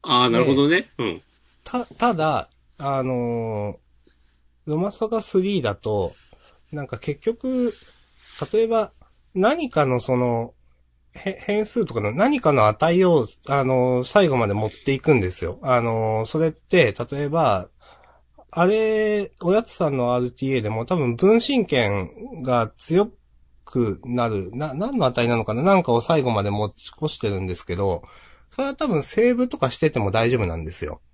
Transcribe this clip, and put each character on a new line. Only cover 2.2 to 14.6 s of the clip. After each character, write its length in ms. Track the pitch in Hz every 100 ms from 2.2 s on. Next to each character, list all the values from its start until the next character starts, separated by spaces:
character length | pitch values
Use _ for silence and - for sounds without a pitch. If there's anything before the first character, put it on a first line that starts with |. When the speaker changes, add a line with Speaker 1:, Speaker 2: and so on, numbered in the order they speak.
| 156 127 - _ _ _
Speaker 2:
あ 240 | 139 135
の 800 | 131 127 120 117 113 107 104 95 _ _ _ _ _ _ _ _ -
ー、 40 |
ロ 60 | 151
マ 140 | 196
サ 160 | 202 220
ガ 140 | 226
ス 200 | 208 190
リ 180 | 185 196
ー 40 |
だ 120 | 117 101
と、 360 | 110 104 85 - - _ - _ _
な 100 | 147
ん 40 | 139
か 120 | -
結 220 | - 143
局、 520 | - 233 262 254 240 - - - _ _ - - 143
例 120 | 214
え 40 | 226
ば、 240 | 226 208 _ _ _ _
何 360 | 185 208 330 277
か 160 | - 139
の 160 | 123
そ 160 | - 127
の、 360 | 123 117 117 _ _ _ _ _ _
へ-、 180 | - - 190
変 260 | - 208 214
数 200 | 240 196
と 80 |
か 80 | 117
の 100 | 104
何 300 | 127 233 285
か 100 | 160
の 160 | 139 107
値 380 | 107 160 175 185
を、 200 | 160 113 - -
あ 160 | 139
の 400 | 131 131 127 127
ー、 40 | 127
最 200 | 208 180
後 80 | 131
ま 120 | 107
で 60 |
持 140 | 101